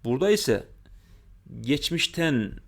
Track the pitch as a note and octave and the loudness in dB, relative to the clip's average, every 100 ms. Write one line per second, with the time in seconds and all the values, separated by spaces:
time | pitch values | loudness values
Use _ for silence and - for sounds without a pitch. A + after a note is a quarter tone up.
0 | A#2+ B2+ F#3+ G#3 - G#2 - - - - | 0 0 4 2 4 0 0 -20 -20 -20
1 | - - - - - A#2 A2+ C#3+ - E3+ | -20 -20 -20 -20 -18 -12 -2 -2 0 -2
2 | - - E3 C3+ G#2 - | -2 0 0 0 -2 -8